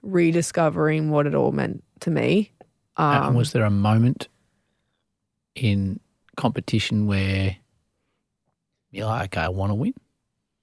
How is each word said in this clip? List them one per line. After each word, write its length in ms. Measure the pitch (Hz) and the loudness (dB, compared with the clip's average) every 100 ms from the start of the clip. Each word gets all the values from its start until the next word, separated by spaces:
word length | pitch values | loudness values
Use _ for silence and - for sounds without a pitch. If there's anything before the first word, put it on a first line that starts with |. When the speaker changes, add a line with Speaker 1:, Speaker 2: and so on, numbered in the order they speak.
Speaker 1:
rediscovering 1080 | 208 185 170 170 165 - 160 160 156 156 156 | -2 2 2 2 0 0 0 2 0 0 0
what 160 | 151 147 | 0 2
it 80 | 143 | 2
all 160 | 135 | 0
meant 320 | 143 131 - _ _ | 0 -4 -6 _ _
to 80 | - | -4
me. 400 | 151 123 175 208 _ - _ _ - | -2 2 0 0 _ -20 _ _ -2
Speaker 2:
And 280 | 151 143 139 | 2 2 2
Speaker 1:
Um, 100 | 123 | 2
Speaker 2:
was 160 | 120 | 2
there 100 | 117 107 | 0 0
a 40 | |
moment 560 | 101 104 110 120 - - _ _ _ _ _ _ _ _ _ _ _ _ - | 2 4 4 4 0 -8 _ _ _ _ _ _ _ _ _ _ _ _ -4
in 440 | 117 101 98 95 _ _ _ - | 0 0 -2 -6 _ _ _ -6
competition 720 | 123 117 - 110 - 107 104 | -4 -4 -2 -2 0 0 0
where 500 | 98 95 95 95 92 _ _ _ _ _ _ _ _ _ _ _ _ _ | 0 0 0 -2 -4 _ _ _ _ _ _ _ _ _ _ _ _ _
you're 160 | 98 110 | -8 -4
like, 320 | 113 95 - | -4 -4 -4
"Okay, 80 | 82 | -4
I 40 | |
wanna 260 | 92 95 104 | -2 -2 -2
win"? 180 | 170 - _ _ _ _ _ _ | -2 -6 _ _ _ _ _ _